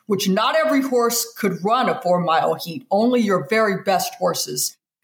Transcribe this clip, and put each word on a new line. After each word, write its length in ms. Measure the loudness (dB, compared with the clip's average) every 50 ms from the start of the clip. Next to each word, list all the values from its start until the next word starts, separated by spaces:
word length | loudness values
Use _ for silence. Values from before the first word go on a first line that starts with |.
| _
which 200 | -4 -2 -2 0
not 300 | 0 0 2 2 0 2
every 240 | 2 2 2 2 0
horse 500 | 0 0 2 2 2 2 0 -2 -4 -6 -6
could 260 | -4 -4 -4 -2 -2
run 280 | -2 0 2 2 2 0
a 100 | -2 -2
four 180 | 0 0 2 2
mile 360 | 2 2 2 2 2 0 0
heat, 320 | -2 -6 -10 -10 -10 -6 -2
only 300 | 0 2 2 4 2 2
your 260 | 2 2 0 0 0
very 360 | 0 0 2 2 2 0 -2
best 320 | -2 0 0 0 -2 -4 -6
horses 600 | -4 -2 -2 -2 -4 -6 -6 -6 -6 -6 -6 -8 _ _ _ _ _